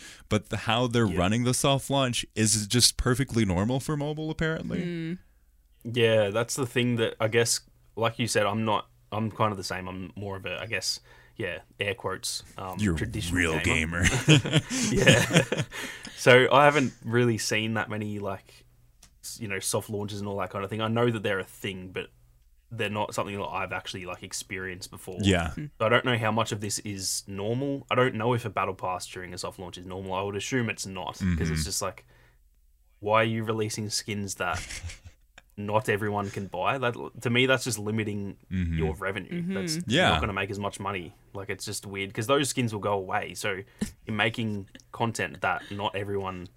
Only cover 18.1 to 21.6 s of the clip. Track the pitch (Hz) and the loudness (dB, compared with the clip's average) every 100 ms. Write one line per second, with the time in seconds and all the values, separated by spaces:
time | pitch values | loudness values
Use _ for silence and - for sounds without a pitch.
18.1 | 104 98 98 - - - _ - _ - | -6 -6 -8 -12 -20 -20 _ -20 _ -20
19.1 | _ - - 110 95 - 113 101 104 104 | _ -14 -10 -6 -6 -2 -2 -2 -6 -6
20.1 | 101 101 98 92 101 98 107 110 113 120 | -6 -4 -4 -4 -4 -6 -2 0 4 4
21.1 | 113 104 95 90 - | 2 0 -2 -4 -8